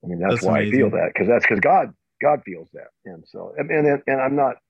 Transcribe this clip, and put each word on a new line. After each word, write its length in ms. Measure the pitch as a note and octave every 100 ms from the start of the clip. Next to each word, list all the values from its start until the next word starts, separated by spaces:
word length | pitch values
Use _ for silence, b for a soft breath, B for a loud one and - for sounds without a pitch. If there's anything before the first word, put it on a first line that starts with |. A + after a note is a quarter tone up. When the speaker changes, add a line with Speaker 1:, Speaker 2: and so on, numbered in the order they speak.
Speaker 1:
I 40 | -
mean, 100 | F2
that's 160 | F#2 A#2+
Speaker 2:
That's 80 | F#2
Speaker 1:
why 160 | D2+
I 100 | G#2
feel 160 | B2+ A2+
Speaker 2:
amazing. 120 | -
Speaker 1:
that, 140 | -
'cause 140 | - G2
that's, 180 | A#2+ -
'cause 140 | G#2
God, 340 | C#3+ F#3+ C3 - _ _
God 180 | C#3+ D3
feels 280 | - E2+ D#2+
that. 140 | - - _ -
And 180 | F2+ -
so, 260 | - F2+ -
and, 140 | D3+
and, 320 | D#3+ D3 C#3+ C#3+
and 120 | C3+
I'm 160 | C3 C#3+
not 200 | C3+ -